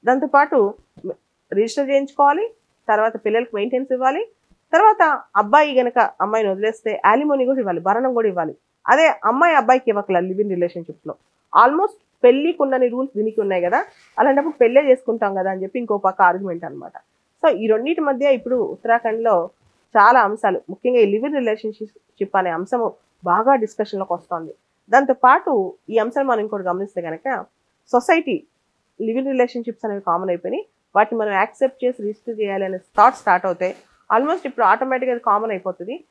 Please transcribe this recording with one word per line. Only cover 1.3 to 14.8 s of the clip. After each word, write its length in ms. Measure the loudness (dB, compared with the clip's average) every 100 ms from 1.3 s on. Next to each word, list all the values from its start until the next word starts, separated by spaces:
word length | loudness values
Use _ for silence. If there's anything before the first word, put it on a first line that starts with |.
| _ _ -2
register 340 | -2 -2 0
చేయించుకోవాలి, 560 | 0 -2 2 2 2 -2 _ _ _ -2
తర్వాత 240 | 0 0 -2 -2
పిల్లలకు 280 | -2 -2 -4
maintenance 340 | -4 -4 -4 -2
ఇవ్వాలి, 260 | 0 -2 -6 _ _ _ _
తర్వాత 300 | 4 4 4 2 0 -2 -2
అబ్బాయి 300 | 4 4 4 2
గనక 180 | 0 2 0 0
అమ్మాయిని 260 | -2 0 -2
వదిలేస్తే 400 | -2 -4 -4 -6 -2 2
alimony 360 | 2 2 0 0
కూడా 100 | 0
ఇవ్వాలి, 180 | -2 -4 0
భరణం 240 | 0 0 -2
కూడా 100 | -2
ఇవ్వాలి. 220 | -2 -6 -8 _ _ -6
అదే 140 | 0 0 0 -2
అమ్మాయి 240 | 0 2 2
అబ్బాయికి 280 | 2 0 0
ఇవ్వకల 260 | -4 -2 -2 -2
లివ్ 140 | -4
ఇన్ 80 | -4 -4
రిలేషన్‌షిప్స్‌లో. 580 | -6 -6 -16 -16 -16 -16 _ _ _ 4
Almost 360 | 4 4 -2 -6 _ _
పెళ్ళికి 360 | 4 4 2 -2 -2
ఉన్నన్ని 220 | 0 0
rules 200 | -2 -6 -4
దీనికి 220 | -4 -4
ఉన్నాయి 180 | -2 -2 0
కదా, 140 | -2 -4 _ _ 0
అలాంటప్పుడు 360 | 2 2 -2 0
పెళ్ళే 200 | 4 4